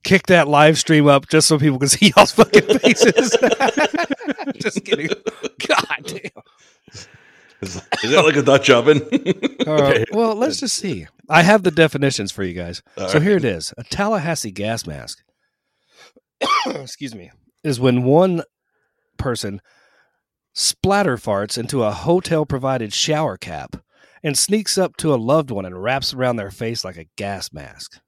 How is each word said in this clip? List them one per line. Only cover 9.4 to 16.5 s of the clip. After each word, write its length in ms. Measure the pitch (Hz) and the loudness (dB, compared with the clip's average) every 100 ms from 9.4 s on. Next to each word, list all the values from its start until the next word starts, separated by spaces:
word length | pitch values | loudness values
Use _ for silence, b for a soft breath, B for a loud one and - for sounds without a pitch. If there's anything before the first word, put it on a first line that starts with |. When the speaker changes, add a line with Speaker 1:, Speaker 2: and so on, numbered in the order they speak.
| 269 - 190 | -4 -4 -2
Speaker 1:
Uh, 400 | 156 139 131 113 | 2 2 2 0
well, 240 | 208 226 214 | -2 -2 -2
let's 240 | 269 277 | -4 -4
just 180 | 262 - | -6 -6
see. 300 | 196 107 78 _ - | -6 -8 -12 _ 2
I 140 | 156 | 4
have 220 | 170 214 | 6 4
the 80 | 185 | 2
definitions 600 | 151 156 143 139 127 98 | 2 2 2 -2 -2 -8
for 120 | - | -6
you 100 | 95 | -8
guys. 300 | 87 85 90 _ - | -8 -10 -12 _ -10
Speaker 2:
All 100 | 92 | -2
Speaker 1:
So 100 | 101 | 0
here 120 | 180 | 2
Speaker 2:
right. 100 | 196 | 2
Speaker 1:
it 20 | 131 | 0
is. 280 | 85 - - | -4 -8 -14
A 40 | |
Tallahassee 680 | 120 - 202 214 156 156 113 | -12 -4 -2 -2 -4 -6 -8
gas 340 | 95 104 113 82 | -8 -6 -6 -8
mask, 380 | 71 57 - _ _ _ _ b b b b b _ _ _ | -14 -14 -20 _ _ _ _ b b b b b _ _ _
<coughs> 280 | 1047 | -2